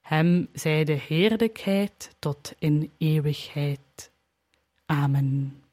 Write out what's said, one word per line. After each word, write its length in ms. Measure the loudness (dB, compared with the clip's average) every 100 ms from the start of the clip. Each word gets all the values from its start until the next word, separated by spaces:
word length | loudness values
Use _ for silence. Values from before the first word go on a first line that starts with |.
Hem 480 | 0 2 4 4 0
zij 320 | -4 -2 0
de 80 | 2
heerlijkheid 1200 | -2 0 2 2 2 0 -2 -2 0 -2 _ -20 _
tot 360 | -6 -6 -10 -4
in 340 | 0 2 0 _
eeuwigheid. 1120 | 0 0 0 -4 -8 -6 -4 -4 _ -20 -20 _ _ _ _ _ _ _ _
Amen. 760 | 0 2 2 0 0 -4 -8 _